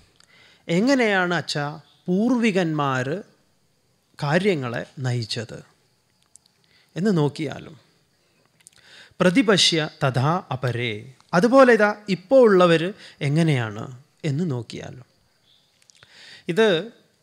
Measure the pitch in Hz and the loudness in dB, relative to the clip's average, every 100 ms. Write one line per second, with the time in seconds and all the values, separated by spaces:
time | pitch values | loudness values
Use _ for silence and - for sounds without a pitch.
0 | _ _ _ _ _ _ - 170 247 269 | _ _ _ _ _ _ -4 -2 2 2
1 | 220 196 175 170 - 151 147 156 _ _ | 2 0 0 -2 -4 -6 -6 -10 _ _
2 | - 185 240 247 226 185 165 151 143 127 | -4 -2 0 0 0 0 -2 -2 -2 -2
3 | 127 180 - _ _ _ _ _ _ _ | -4 -8 -12 _ _ _ _ _ _ _
4 | _ - 143 170 202 160 123 127 - - | _ -10 -2 0 0 -2 -4 -8 -10 -8
5 | 127 120 110 120 - - - _ _ _ | -6 -6 -6 -10 -10 -14 -20 _ _ _
6 | _ _ _ _ _ _ _ _ _ 160 | _ _ _ _ _ _ _ _ _ -4
7 | 214 170 147 143 143 120 - - _ _ | 0 2 0 -4 -10 -10 -16 -20 _ _
8 | _ _ _ _ _ _ - _ _ - | _ _ _ _ _ _ -20 _ _ -20
9 | - - 180 180 214 185 - 160 156 - | -20 0 2 2 2 2 2 0 -4 -2
10 | 139 123 143 180 - 127 123 117 120 104 | -2 0 0 -2 -4 -6 -4 -4 -6 -8
11 | 123 - - 175 220 269 254 220 208 208 | -14 -20 -2 0 4 6 6 6 2 -2
12 | - 180 - 269 233 185 180 165 175 214 | -6 -6 2 6 6 6 4 2 0 -8
13 | - - 143 151 160 131 110 104 117 123 | -20 -8 -2 0 2 0 -2 -8 -14 -16
14 | _ _ 160 139 180 127 113 156 135 131 | _ _ -6 -4 -4 -6 -8 -14 -14 -18
15 | - _ _ _ _ _ _ _ _ _ | -20 _ _ _ _ _ _ _ _ _
16 | - - - - - 175 220 160 226 - | -20 -20 -20 -18 -6 0 2 2 -4 -16
17 | _ _ | _ _